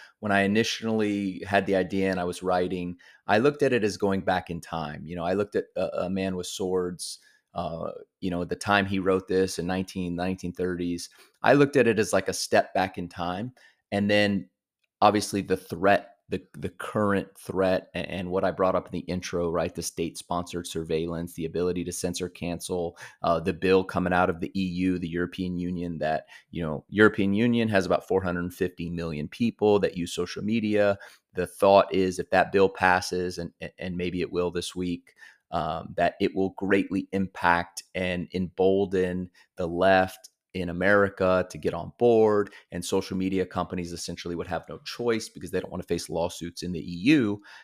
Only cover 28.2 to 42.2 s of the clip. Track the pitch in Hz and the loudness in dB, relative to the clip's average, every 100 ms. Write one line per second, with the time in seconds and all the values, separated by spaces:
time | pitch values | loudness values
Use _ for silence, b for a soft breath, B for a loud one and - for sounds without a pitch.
28.2 | 92 87 87 - 90 - 85 85 82 76 | 0 -2 -4 -4 -4 -4 -8 -6 -6 -6
29.2 | 76 - 117 - 104 104 95 92 85 - | -8 -2 -2 2 4 4 2 -2 -6 -6
30.2 | 90 - 101 117 107 104 101 98 B B | -6 -6 -4 -2 0 2 2 2 B B
31.2 | _ 92 87 - 98 98 - 95 92 90 | _ -6 -6 2 8 8 6 2 0 0
32.2 | - 92 85 98 95 - 92 90 - 90 | 0 2 4 4 4 4 4 4 0 -4
33.2 | 90 87 85 - 82 - 90 87 90 87 | -4 -6 -10 -10 -14 -10 -8 -4 -4 -4
34.2 | 85 85 87 87 - 90 90 87 _ _ | -2 -2 -2 -2 -6 -4 -4 -4 _ _
35.2 | B B B 82 80 80 - - 87 - | B B B -4 -4 -6 -6 0 0 2
36.2 | 98 92 95 - 95 101 92 98 - 98 | -2 0 -2 -2 2 2 2 -4 -2 -2
37.2 | 95 - 87 85 87 - - 92 90 90 | -2 -2 2 2 0 -10 -10 -6 -4 -4
38.2 | 80 92 87 - 95 95 98 95 90 90 | -4 -4 -4 2 4 4 2 0 0 -2
39.2 | 90 b b - 85 85 95 95 92 - | -8 b b -8 -4 2 6 6 4 -2
40.2 | - _ _ 92 87 87 92 101 98 - | -20 _ _ -8 -6 0 4 4 4 2
41.2 | 92 92 90 80 87 85 95 - 120 113 | 2 2 0 -4 -4 -4 -6 2 4 6